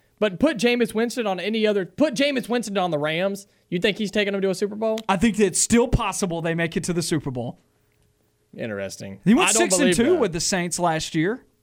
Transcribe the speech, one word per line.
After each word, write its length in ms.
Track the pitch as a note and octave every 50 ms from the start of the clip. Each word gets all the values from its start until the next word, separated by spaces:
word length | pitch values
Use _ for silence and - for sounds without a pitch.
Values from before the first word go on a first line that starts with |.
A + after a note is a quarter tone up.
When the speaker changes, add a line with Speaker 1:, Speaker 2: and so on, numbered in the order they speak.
| _ _ _ _
Speaker 1:
But 200 | G#3+ G#3+ F#3 D#3+
put 180 | B3 D#4 D#4
Jameis 360 | G3+ A#3 A#3+ A#3+ A#3+ A#3 A3 -
Winston 320 | G#3+ A#3 A#3+ - C4 A3+
on 140 | G#3 F#3+ F3+
any 260 | E3+ G3+ A3 A3+ G#3+
other, 200 | G#3+ G#3 G3+ F#3
put 280 | F3+ - - C#4+ D#4 B3
Jameis 340 | F3 C#4 D4 C#4 B3+ F3+
Winston 300 | - A#3+ B3 A3 G#3+ G3
on 140 | G3+ F3+ F3+
the 80 | D#3+ D3
Rams. 480 | D3 D3+ D#3 E3 F#3 G3 G3+ G3+ - _ _ _ _ _
You 100 | F3 F3+
think 180 | F3 G#3+ G3
he's 140 | G#3 A3 F#3+
taking 220 | - A3 G#3 G3 G3+
them 80 | G3 F#3+
to 60 | G3
a 40 | F#3
Super 200 | - G#3 G3+ G#3+
Bowl? 240 | G#3 A3+ A3 A3 A3 - -
Speaker 2:
I 80 | F#3+
think 200 | F#3 G#3 A#3 G#3
that 80 | G#3 G#3
it's 120 | F#3 - -
still 260 | - - A3+ A#3 A#3+
possible 540 | B3+ B3+ A3+ A#3 G3+ F3+ - G#3 F#3 E3 E3 D#3
they 100 | E3+ E3
make 240 | E3+ E3+ D#3+ -
it 60 | - D3+
to 100 | - F3
the 80 | E3+
Super 300 | D#3 - F3 D3+ - C#3+
Bowl. 280 | B2+ B2 A2+ B2+ - _ _ _ _ _ _ _ _ _ _ _ _ _ _ _ _ _ _ _ -
Speaker 1:
Interesting. 640 | - B2 A#2 G#2+ G2 G2 F#2+ - - - G2 F#2+ - _
Speaker 2:
He 100 | F3 A3+
went 160 | D4 F#4 F4+
Speaker 1:
I 40 | -
don't 180 | A3 F4 -
Speaker 2:
six 80 | - -
and 140 | C#4+ A#3 F3
two 80 | A3 A#3
Speaker 1:
believe 100 | D4 F#4
that. 40 | E4
Speaker 2:
with 120 | B3 F#3 D#3
the 60 | E3+
Saints 360 | - - G#3 F#3 E3+ F3 -
last 380 | - F3 E3+ D3+ D#3+ D#3 - -
year. 300 | E3 D#3 F#3 A#3 B3+ - _ _ _